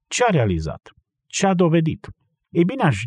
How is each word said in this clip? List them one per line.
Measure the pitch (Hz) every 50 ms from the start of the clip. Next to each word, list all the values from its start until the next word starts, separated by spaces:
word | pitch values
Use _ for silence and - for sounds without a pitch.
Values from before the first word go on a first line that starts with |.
| _ -
Ce | - - 247
a | 233
realizat? | 185 143 113 101 87 80 78 78 - - _ - _ _ _ _ _ _ _
Ce | _ - - 196
a | 196 190
dovedit? | 175 180 160 160 170 160 160 175 - - - - _ _ _ _ _ _ _
Ei | - 175 170
bine, | 190 262 269
aș | 226 151 113 95 117